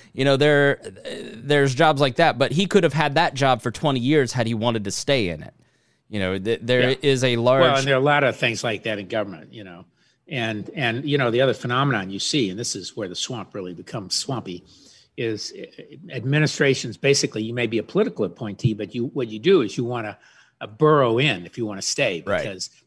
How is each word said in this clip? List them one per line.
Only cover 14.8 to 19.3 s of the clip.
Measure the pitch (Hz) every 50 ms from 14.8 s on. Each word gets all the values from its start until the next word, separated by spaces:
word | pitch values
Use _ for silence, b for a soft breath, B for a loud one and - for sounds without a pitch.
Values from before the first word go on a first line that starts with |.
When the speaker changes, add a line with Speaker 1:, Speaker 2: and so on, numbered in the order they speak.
| b b b b b b b
Speaker 2:
is, | - 120 113 107 104 - - - 98
uh, | - - - - - - 143 - - 170
administrations, | 143 123 110 131 143 151 151 147 - - 151 139 131 - - 123 98
basically, | - - 139 139 - - 135 - 113 110
you | 110 120
may | 123 120
be | 113 117
a | 110 101
political | - - 185 220 247 - - 107
appointee, | 90 - - 110 107 98 - - 110 107
but | 101 107 98 -
you, | 120 117 - -
what | - 123
you | 113